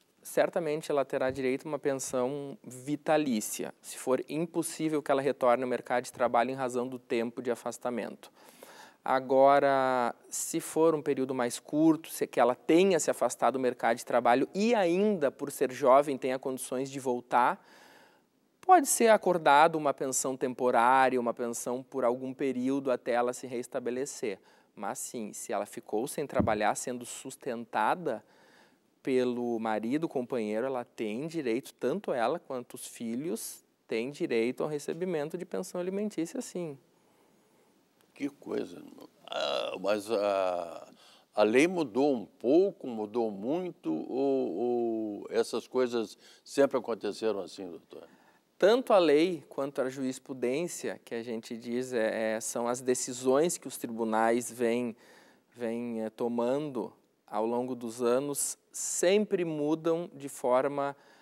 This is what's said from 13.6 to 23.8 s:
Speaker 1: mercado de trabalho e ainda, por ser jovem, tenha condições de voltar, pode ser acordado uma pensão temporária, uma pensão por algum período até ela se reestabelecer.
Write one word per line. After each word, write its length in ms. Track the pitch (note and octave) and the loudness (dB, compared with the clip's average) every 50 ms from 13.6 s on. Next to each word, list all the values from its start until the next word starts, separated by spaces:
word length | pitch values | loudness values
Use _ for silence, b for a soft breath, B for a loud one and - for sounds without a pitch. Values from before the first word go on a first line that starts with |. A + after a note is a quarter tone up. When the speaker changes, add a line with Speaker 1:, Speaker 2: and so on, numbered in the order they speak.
Speaker 1:
mercado 380 | C3 B2 A#2 - - A2+ A#2 B2 | 0 0 0 2 0 0 0 0
de 60 | - | -2
trabalho 440 | - C3 A#2+ B2 A#2+ A#2+ C3 C#3+ - - | 0 0 2 4 4 4 4 2 0 0
e 200 | F#3+ G#3 A#3 A#3+ | 0 2 2 4
ainda, 560 | A3 F#3+ E3+ E3+ F#3 G3+ G#3+ G#3 F3 D3 B2+ | 4 4 2 2 2 2 2 2 2 0 -2
por 200 | - - C#3+ C3 | -2 -4 -8 -8
ser 220 | - - C#3+ B2 B2+ | -4 -2 -2 -2 0
jovem, 460 | B2 C3+ B2+ B2+ C#3 D3 D3+ C3+ B2+ | 2 6 8 8 8 8 4 0 -4
tenha 200 | - C3 B2+ C3+ | -2 -2 -2 -2
condições 520 | - C#3 C3 B2+ - - C3 B2+ C#3 C3+ | -4 -6 -6 -8 -8 -6 -6 -6 -4 -6
de 80 | C3+ C#3 | -6 -6
voltar, 640 | B2+ C3+ B2 B2 A#2+ - - B2 A#2+ C#3+ F3+ b b b b b b b b b b b b b b b _ _ _ _ _ _ | -2 -2 -2 -2 -2 0 2 4 4 4 2 b b b b b b b b b b b b b b b _ _ _ _ _ _
pode 260 | - - F#4 F4 C#4+ | 4 6 8 8 8
ser 220 | - - - A#3 A3 | 6 2 4 6 6
acordado 680 | A3 G3+ - F#3+ F3+ F3 D#3+ D3+ C#3 C#3+ D#3 E3+ D#3+ | 6 6 6 4 2 4 6 6 8 8 8 8 6
uma 180 | D#3+ D3+ C#3+ C3+ | 2 0 0 0
pensão 420 | - D3+ C3+ B2+ - - C3+ C3 | 0 -2 -4 -2 -2 -2 -2 -2
temporária, 840 | C3 - B2+ B2 - C3+ B2 B2 A#2+ A#2 B2 C3 C3+ C3 C3 B2+ B2+ | -2 -2 -2 -2 0 2 2 4 6 6 6 6 6 6 6 4 2
uma 140 | A#2 A#2+ A2 | 2 0 -2
pensão 500 | - B2 A#2 A#2 - - C3+ B2 B2+ C3+ | -2 -2 -4 -4 -4 -6 -6 -6 -6 -6
por 220 | - - C3+ B2 | -8 -4 0 2
algum 300 | A#2+ B2 C3 C3 C3 C3 | 2 2 0 -2 -8 -6
período 560 | - D3 C3+ B2+ B2+ B2 C3 C3+ C#3 C3+ C#3 | -2 -2 -2 -2 0 0 0 0 0 0 -2
até 220 | B2 A#2+ - - A#2 | -2 -2 -2 -2 0
ela 200 | A#2+ A#2+ B2 B2+ | 0 0 0 -2
se 140 | - - | -4 -8
reestabelecer. 920 | B2+ C3 A#2+ A#2+ - - C3+ | -8 -8 -8 -8 -6 -8 -6